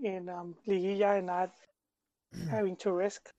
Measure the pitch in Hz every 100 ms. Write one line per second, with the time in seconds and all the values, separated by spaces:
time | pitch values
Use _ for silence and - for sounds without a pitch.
0 | 226 185 180 175 175 170 - 190 185 196
1 | 202 202 180 180 185 - _ _ _ _
2 | _ _ _ - 165 214 196 180 202 180
3 | 202 - -